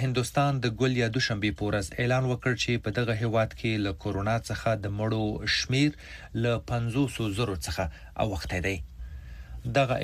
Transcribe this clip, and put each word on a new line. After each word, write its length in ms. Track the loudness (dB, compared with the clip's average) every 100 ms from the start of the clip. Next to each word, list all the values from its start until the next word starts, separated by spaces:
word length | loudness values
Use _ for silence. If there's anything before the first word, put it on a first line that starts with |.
هندوستان 640 | 2 0 0 2 2 2 0
د 100 | 2
ګل 180 | 2 4
یا 100 | 2
دوشنبې 380 | 2 0 2 0 0
په 20 | 0
ورځ 160 | 0 -2 -2
اعلان 240 | 2 4 2
وکړ 200 | 0 0 0
چې 200 | 2 0
په 140 | 0 0
دغه 220 | 0 0
هیواد 360 | 2 2 2 0
کې 120 | -2 0 0
له 160 | -2
کرونا 340 | -2 -2 0 0 0
څخه 200 | -2 0 0
د 160 | 0 -2
مړو 560 | 0 2 0 -2 -2 -2
شمیر 420 | 2 4 4 2 -12 -16 -8 -2
له 160 | 0 0 0
پنځوسو 640 | -2 0 2 0 0 -2 0
زرو 240 | 0 -2 -4
څخه 180 | -2 -2 -4 -14 -2 -2
اوښتی 360 | -2 -2 -2 0
دی. 80 | -2 -6 -12 -12 -12 -12 -14 -14 -8 -2 2
دغه 200 | 2 2